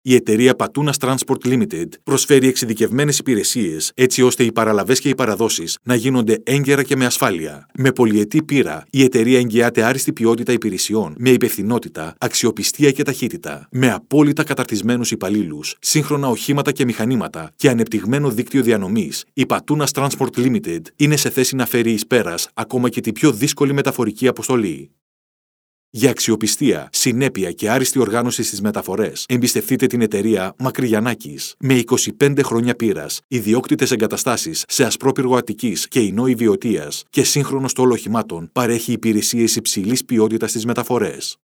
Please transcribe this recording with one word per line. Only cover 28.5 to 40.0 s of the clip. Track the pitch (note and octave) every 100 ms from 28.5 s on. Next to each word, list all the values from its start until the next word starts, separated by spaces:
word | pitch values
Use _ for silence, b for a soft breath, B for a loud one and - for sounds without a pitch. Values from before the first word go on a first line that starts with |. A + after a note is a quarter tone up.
| G2
μεταφορές, | G#2 G2+ F#2 G2 F#2+ - -
εμπιστευτείτε | B2+ B2 A#2+ - B2+ B2+
την | A#2+
εταιρεία | A2 G#2 G#2+ G2+ F#2 -
Μακρυγιαννάκης. | C3 B2+ B2+ G#2+ A#2+ A2+ D3 C#3+ - -
Με | C3
είκοσι | C3 A2+ A#2+ -
πέντε | - C#3+ C#3+
χρόνια | C#3 A#2 B2 A2+
πείρας, | A2+ E2 D2 - _
ιδιόκτητες | B2 G2+ A#2+ B2 C#3+ B2+
εγκαταστάσεις | B2 G#2+ G#2+ - A2+ - D#3+ -
σε | -
Ασπρόπυργο | A#2+ - B2+ C3 B2+ B2
Αττικής | A#2+ G#2 A#2+ E2+ -
και | C3+
Ινόη | G#2 G2 B2+ A#2
Βιωτίας | A2+ G2 B2 F#2 D2 - -
και | -
σύγχρονο | C3 D3 C3+ C3+ C3
στόλο | - B2+
οχημάτων, | A2+ G2 A2+ G#2+ E2+ E2
παρέχει | - A#2+ A#2 A#2
υπηρεσίες | A2+ A2+ G#2 G#2 A#2+ A2+ A#2+
υψηλής | - - F#2+ B2+